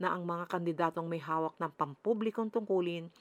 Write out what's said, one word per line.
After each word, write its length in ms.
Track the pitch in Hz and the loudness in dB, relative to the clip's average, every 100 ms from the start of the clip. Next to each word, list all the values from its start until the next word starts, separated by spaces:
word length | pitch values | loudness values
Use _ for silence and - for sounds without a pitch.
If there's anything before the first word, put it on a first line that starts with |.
na 80 | 180 | 0
ang 160 | 180 175 | 0 -2
mga 240 | 170 175 | -2 -2
kandidatong 560 | 175 170 156 165 170 165 | -2 0 2 0 0 -4
may 160 | 165 | -4
hawak 320 | 147 160 160 - | -2 0 0 -2
ng 160 | 165 | -6
pampublikong 800 | - 147 139 214 220 220 233 220 | -2 -4 -2 0 2 0 0 -2
tungkulin 560 | 226 208 190 175 170 165 - | -2 2 2 2 -2 -8 -16